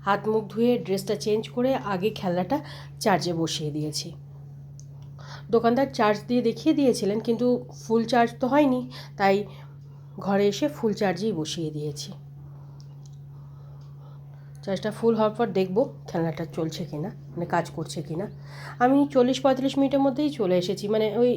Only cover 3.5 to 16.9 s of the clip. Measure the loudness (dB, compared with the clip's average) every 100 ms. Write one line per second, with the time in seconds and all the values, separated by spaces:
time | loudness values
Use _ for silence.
3.5 | -2 -4 -2 -4 -4 -8 -12 -16 -16 -16
4.5 | -16 -16 -16 -16 -16 -16 -16 -16 -16 0
5.5 | 4 4 4 2 4 2 2 2 2 2
6.5 | 2 2 4 4 4 2 0 0 2 2
7.5 | 0 -2 -14 0 2 4 4 4 2 2
8.5 | 6 6 4 -2 -12 -14 2 4 4 0
9.5 | -10 -18 -18 -18 -18 -16 -8 0 4 4
10.5 | 4 -2 0 -2 2 0 2 0 -2 -4
11.5 | -4 -4 -4 -6 -6 -10 -12 -16 -18 -16
12.5 | -16 -18 -18 -18 -16 -16 -16 -16 -16 -18
13.5 | -18 -18 -18 -18 -18 -18 -18 -18 -18 -18
14.5 | -12 -4 -2 -2 0 2 4 2 2 0
15.5 | 2 2 2 0 -2 -6 -2 -2 -2 -6
16.5 | -4 -4 -4 -6